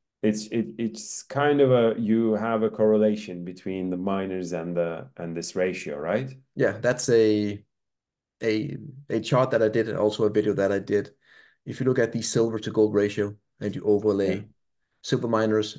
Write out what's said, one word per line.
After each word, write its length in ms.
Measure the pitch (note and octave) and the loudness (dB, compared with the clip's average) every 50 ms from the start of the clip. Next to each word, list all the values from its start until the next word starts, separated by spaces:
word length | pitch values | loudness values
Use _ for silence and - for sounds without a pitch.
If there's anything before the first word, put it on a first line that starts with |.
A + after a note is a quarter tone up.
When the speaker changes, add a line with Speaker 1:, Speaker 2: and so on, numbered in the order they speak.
| _ _ _ - | _ _ _ -2
Speaker 1:
It's, 240 | - A2 G#2 G#2+ - - | 0 0 0 0 -6 -4
it, 180 | A#2 A#2 G#2+ - - A2 | -4 -4 -4 -4 -6 -6
it's 440 | A#2 A2 - - - - - - | -6 -6 -6 -10 -12 -12 -12 -12
kind 380 | - - - C#3 C#3+ D3 D3 C#3+ | -12 -6 -2 0 2 2 4 4
of 100 | C3+ C3 | 6 6
a, 240 | B2+ A#2+ A#2 A2+ A2+ A#2 | 6 6 4 4 2 0
you 340 | A#2 G#2 A2+ A2+ A#2 A2 G#2+ | 0 2 2 2 4 2 0
have 300 | G2+ A2 A2+ A2+ G#2+ A2 | 0 0 0 0 0 0
a 60 | G#2 | 0
correlation 760 | G#2+ - G#2+ G#2+ G#2+ G#2+ G#2+ G#2+ G#2 G#2 - F#2 F2 F2 F2 | 0 2 4 4 6 6 4 4 2 0 -6 -10 -10 -10 -10
between 440 | F2+ F2+ - - F#2+ F#2+ F#2+ F#2 F#2 | -12 -12 -10 -8 -6 -6 -4 -4 -4
the 80 | F2+ | -4
miners 560 | F2+ F#2 G2 G2 F#2+ F#2+ F#2+ F#2 F#2 F2+ E2 | -2 -2 -2 -2 -2 -4 -4 -4 -6 -6 -6
and 240 | F2 E2 E2 F2 F2 | -6 -6 -6 -4 -2
the, 320 | F2 E2+ E2+ D#2+ - C#2 - _ | -2 -2 -2 -4 -8 -12 -16 _
and 200 | - F2 E2+ E2 | -12 -10 -8 -8
this 180 | E2+ E2 - - | -8 -8 -6 -2
ratio, 420 | F#2+ F#2 F#2 F2+ - - D#2 D2 | -2 -2 -2 -2 -6 -8 -10 -8
right? 380 | D2 D#2 E2+ G2+ B2 C3+ C3+ - - _ _ - | -8 -4 -2 -2 -4 -4 -6 -12 -18 _ _ -4
Speaker 2:
Yeah, 160 | C#3 C3 G2 | -2 -2 0
that's 360 | G2 A2 A#2+ B2 B2 - - - | 0 0 -2 -2 0 0 0 4
a, 540 | A#2+ A2+ A2 G#2+ G#2 G#2 G#2 G2+ G2+ G2 - _ _ _ _ _ _ _ _ _ _ _ _ _ _ - | 4 6 6 6 4 2 0 -2 -4 -8 -14 _ _ _ _ _ _ _ _ _ _ _ _ _ _ -4
a, 340 | A2+ A2+ A2 A2 - - - - G#2+ - - - - - | -2 -2 0 0 -2 -6 -8 -10 -12 -14 -18 -18 -10 -4
a 120 | A2+ A2+ | -4 -4
chart 320 | - - C#3 B2 C3 B2+ | 0 2 2 2 2 2
that 100 | A#2+ A2 | 2 2
I 60 | A2 G#2+ | 2 2
did 200 | G#2+ A#2 G#2+ A2 | 2 0 -2 -2
and 80 | G2+ | -2
also 280 | F2+ G#2 G#2+ - - A2 | 0 0 0 2 2 0
a 60 | G#2 | 2
video 240 | G#2 G#2+ G#2 G#2 G2 | 2 2 2 2 2
that 180 | G2 G2 G2 | 2 2 2
I 80 | G2+ G2 | 0 -2
did. 300 | F#2+ - G2+ G2+ G2 - _ _ _ _ - - - _ _ _ - | -2 0 0 0 0 -2 _ _ _ _ -20 -20 -20 _ _ _ -14
If 120 | C3 - - | -12 -6 -2
you 80 | B2+ | 0
look 140 | B2+ B2+ B2+ | 0 2 2
at 100 | A2+ A2+ | 2 0
the 100 | - A#2 | 0 -4
silver 360 | A2 - - A#2+ A2+ A2+ A2+ G#2+ | -4 -2 0 2 2 2 0 -4
to 120 | - A2 | -6 -2
gold 220 | - A2 G#2+ G#2+ G#2 | 2 4 4 4 4
ratio 420 | G#2 G#2 G2+ G#2 G#2+ G2+ G#2 G#2 _ _ _ _ - | 2 0 2 0 -2 -4 -4 -4 _ _ _ _ -8
and 140 | G#2+ G#2 F#2+ | -6 -6 -6
you 60 | - - | -2 2
overlay 520 | G#2+ G#2 G2 G#2+ G#2+ G2 G2 G2 G2 F#2+ G#2 | 2 2 4 4 2 2 2 2 0 0 -4
Speaker 1:
Yeah. 40 | G#2+ - _ _ _ _ _ _ _ _ _ _ | -8 -14 _ _ _ _ _ _ _ _ _ _
Speaker 2:
silver 260 | - - C3+ B2 B2 A#2 | -4 -2 -2 0 0 0
miners, 460 | A2+ A2 A2 A2 G#2+ A2 G#2+ - - | 0 2 2 2 2 0 0 -2 -6